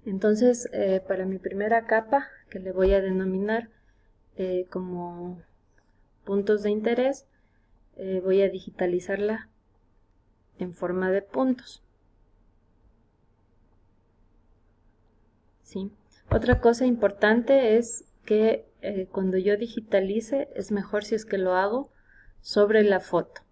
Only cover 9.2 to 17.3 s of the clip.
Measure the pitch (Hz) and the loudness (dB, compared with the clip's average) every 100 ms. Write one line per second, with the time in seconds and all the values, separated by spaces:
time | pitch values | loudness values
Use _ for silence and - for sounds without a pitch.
9.2 | 208 226 - _ _ _ _ _ _ _ | -4 -4 -10 _ _ _ _ _ _ _
10.2 | _ _ _ _ 180 175 175 185 185 196 | _ _ _ _ -12 -8 -6 -2 0 -2
11.2 | 196 262 262 247 - - _ _ _ _ | -2 -2 -2 -2 -8 -20 _ _ _ _
12.2 | _ _ _ _ _ _ _ _ _ _ | _ _ _ _ _ _ _ _ _ _
13.2 | _ _ _ _ _ _ _ _ _ _ | _ _ _ _ _ _ _ _ _ _
14.2 | _ _ _ _ _ _ _ _ _ _ | _ _ _ _ _ _ _ _ _ _
15.2 | _ _ _ _ _ - 190 _ _ _ | _ _ _ _ _ -10 -10 _ _ _
16.2 | _ 220 233 - 233 233 254 240 196 202 | _ 0 2 4 4 4 0 2 0 2
17.2 | 208 | 2